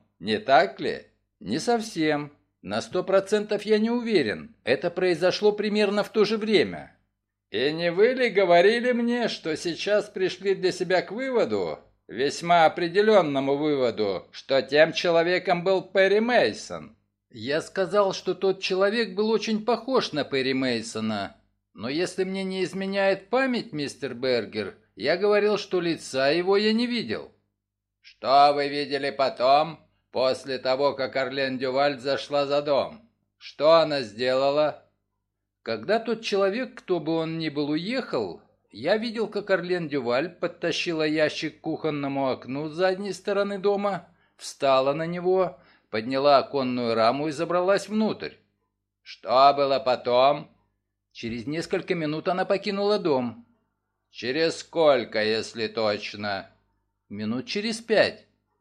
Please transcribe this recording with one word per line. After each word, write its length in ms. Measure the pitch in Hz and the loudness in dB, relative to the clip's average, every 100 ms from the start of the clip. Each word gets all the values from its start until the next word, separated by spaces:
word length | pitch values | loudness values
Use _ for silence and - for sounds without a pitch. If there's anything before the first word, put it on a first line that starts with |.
| _ _ | _ _
не 200 | 104 104 | -4 -2
так 400 | 120 139 190 - | 4 4 4 -2
ли? 280 | 131 71 - _ _ _ | -6 -6 -8 _ _ _
Не 180 | - 127 | -6 -4
совсем. 720 | 190 240 214 175 156 147 147 - _ _ | 0 -2 -2 -2 0 -2 -4 -14 _ _
На 180 | 92 104 | -8 -8
сто 220 | 107 185 | -4 -4
процентов 600 | 180 190 190 214 208 208 | 2 2 2 -2 -2 -4
я 140 | 208 214 | 0 2
не 140 | 220 | 2
уверен. 640 | 240 233 202 117 85 73 _ | -2 0 2 2 -2 -8 _
Это 260 | - 165 175 | -2 0 -2
произошло 600 | 175 185 170 180 180 208 | -2 0 2 0 2 2
примерно 520 | 208 208 208 208 208 | 2 0 0 0 0
в 60 | 196 | -2
то 160 | 220 208 | 0 2
же 120 | 220 | 0
время. 600 | 214 202 107 82 71 _ _ _ _ _ _ | 2 2 2 -4 -14 _ _ _ _ _ _
И 220 | 101 135 | -4 -2
не 200 | 160 170 | -2 -2
вы 160 | 170 226 | 2 2
ли 220 | 254 247 | 4 0
говорили 600 | 190 190 170 190 233 240 | 2 4 6 6 4 2
мне, 360 | 240 233 240 220 | 0 0 0 -2
что 280 | - 165 151 | -4 -6 -6
сейчас 540 | 175 156 - 208 202 | -4 -4 0 0 0
пришли 460 | - 180 175 196 185 | -2 -2 -2 -2 0
для 160 | 180 | 0
себя 300 | 175 175 180 | -2 0 0
к 100 | 175 | 0
выводу, 680 | 202 269 240 160 104 87 73 - _ - | -4 -2 0 0 0 -2 -6 -12 _ -12
весьма 580 | 95 139 - 170 175 156 | -4 -4 -2 2 6 6
определенному 920 | 160 170 180 214 214 160 139 139 143 | 4 -2 2 4 6 4 2 0 0
выводу, 680 | 151 143 123 98 104 90 - | 0 2 0 0 -2 -2 -6
что 300 | - - 135 | -14 -2 0
тем 300 | 110 147 165 | 4 4 4
человеком 720 | 151 180 165 165 180 180 175 | 4 0 2 2 0 0 0
был 180 | 170 190 | 2 0
Перри 380 | 190 196 190 202 | 0 2 4 4
Мейсон? 760 | 233 240 127 98 - 85 76 _ _ _ _ | 2 2 2 0 -10 -12 -14 _ _ _ _
Я 320 | 123 110 151 | -12 -4 -4
сказал, 500 | 156 - 180 202 196 | -4 -4 -2 2 0
что 220 | 170 - | 0 -6
тот 260 | 180 190 190 | -2 0 0
человек 540 | - 185 202 226 220 | -2 0 0 0 -2
был 160 | 185 214 | -2 0
очень 340 | 220 214 214 | 0 0 -2
похож 480 | 214 226 233 262 - | 0 -2 0 -2 0
на 120 | 151 | -2
Перри 300 | 131 135 131 | -2 -2 0
Мейсона. 840 | 131 131 117 104 110 110 107 98 - _ _ _ | 0 0 -2 -4 -6 -4 -4 -6 -12 _ _ _
Но 140 | - 107 | -12 -8
если 360 | 147 175 - | -4 -4 -4
мне 200 | 185 190 | -4 -4
не 200 | 190 190 | -6 -4
изменяет 680 | 185 190 190 196 196 196 - | -6 -4 -4 0 0 0 -2
память, 420 | 247 269 240 - | -2 0 -2 -4
мистер 420 | 151 139 - 135 | -6 -8 -6 -10
Бергер, 640 | 120 131 123 101 104 98 - _ - | -4 0 0 -2 -6 -6 -8 _ -6
я 200 | 113 180 | -2 0
говорил, 420 | 208 208 202 208 | 2 2 2 0
что 220 | - 185 | -2 -2
лица 500 | 170 160 - 131 135 | -2 -4 -6 0 2
его 280 | 165 180 196 | 2 2 2
я 160 | 214 | 2
не 140 | 220 240 | 0 0
видел. 440 | 240 135 90 67 _ _ _ _ _ _ _ | -4 -4 -6 -10 _ _ _ _ _ _ _
Что 500 | - _ 107 139 143 | -20 _ 2 6 6
вы 140 | 143 143 | 4 -2
видели 440 | 143 139 139 139 | -4 -4 -4 -4
потом, 680 | 117 135 117 123 143 160 151 _ _ _ | -2 -2 0 4 4 2 -6 _ _ _
после 460 | 110 131 127 139 127 | -2 -2 -2 -6 -6
того, 360 | 131 131 143 | -2 0 0
как 220 | 131 131 131 | 0 -4 -4
Арлен 440 | 131 135 135 127 | -4 -2 -4 -2
Дюваль 400 | 131 131 143 135 | -2 0 0 0
зашла 480 | 131 135 - 143 139 | -4 -4 -2 -2 0
за 160 | 143 | -2
дом? 440 | 147 139 90 80 _ _ _ _ | 0 0 -2 -6 _ _ _ _
Что 360 | - - 147 | -18 0 4
она 280 | 165 156 143 | 6 4 -2
сделала? 880 | 117 104 127 131 139 143 151 - _ _ _ _ _ _ _ _ | -6 -4 0 2 2 2 0 -2 _ _ _ _ _ _ _ _
Когда 380 | - 113 156 220 | -6 -6 -2 -2
тот 240 | 226 226 | -2 -6
человек, 500 | - 196 196 208 254 - | -2 0 0 0 -6 -10
кто 200 | - 175 | -4 -2
бы 120 | 151 165 | 0 -2
он 200 | 160 165 | -2 -4
ни 120 | 156 | -4
был, 200 | 143 147 | -4 -2
уехал, 720 | 151 175 262 247 143 98 80 _ _ _ | -2 -2 -6 -4 -4 -4 -8 _ _ _
я 260 | 98 135 214 | -8 -2 0
видел, 300 | 220 214 214 | -2 -4 -6
как 240 | 208 196 | -4 -2
Арлен 360 | 190 175 180 160 | -2 0 -4 -2
Дюваль 420 | 143 120 120 170 | -4 0 0 -2
подтащила 720 | - 175 - 170 - 180 160 | -4 -8 -4 -4 -4 -4 -2
ящик 560 | 156 156 151 - 156 - | 0 2 0 0 -8 -8
к 20 | |
кухонному 680 | 160 156 156 147 143 139 135 | -8 -6 -4 -4 -4 -2 -2
окну 380 | 127 - 135 156 | -4 -6 -8 -8
с 40 | |
задней 400 | 151 185 185 202 | -2 0 0 -6
стороны 460 | 180 - 202 202 202 | -8 -4 -2 -2 -2
дома, 480 | 196 202 202 185 - _ _ _ | 0 0 -2 -4 -8 _ _ _
встала 560 | - - 139 135 135 | -18 -4 2 4 2
на 120 | 147 165 | 0 -4
него, 540 | 175 175 185 180 - _ _ _ | -4 2 2 2 -4 _ _ _
подняла 480 | 107 113 135 143 135 | -6 -4 2 6 6
оконную 560 | - 139 127 123 120 113 | 4 -2 -2 -2 0 2
раму 320 | 113 135 151 | 4 2 -2
и 40 | |
забралась 560 | 143 165 175 180 196 196 | -4 -2 0 2 0 0
внутрь. 460 | 214 214 135 - - _ _ _ _ _ _ | -2 -2 -2 -10 -14 _ _ _ _ _ _
Что 500 | - - - 123 139 139 | -20 -12 0 6 6 6
было 220 | 139 135 | 2 0
потом? 720 | 127 120 127 123 135 151 - _ _ _ _ _ _ | 0 -2 2 4 4 2 -4 _ _ _ _ _ _
Через 340 | - 117 117 113 | -12 -10 -8 -8
несколько 480 | 156 165 - - | -8 -4 -4 -2
минут 340 | 175 156 156 185 | -4 -2 -4 -2
она 180 | 190 185 | -2 0
покинула 520 | 196 208 196 202 208 | -2 -2 -2 0 0
дом. 480 | 180 135 120 110 - _ _ _ _ _ _ | 2 0 0 -6 -16 _ _ _ _ _ _
Через 500 | - 117 139 165 - | -10 -4 0 0 -2
сколько, 640 | - 165 156 131 107 110 | -6 2 6 4 2 -2
если 440 | 107 110 104 117 107 | 0 0 -4 -6 -6
точно? 840 | 113 107 104 - 104 104 98 - _ _ _ _ _ - | -2 -2 -2 -6 -8 -6 -6 -8 _ _ _ _ _ -16
Минут 360 | 104 107 120 127 | -8 -4 -4 -6
через 360 | 202 214 226 | -6 -6 -6
пять. 420 | - 208 113 - _ _ _ _ | 0 4 4 0 _ _ _ _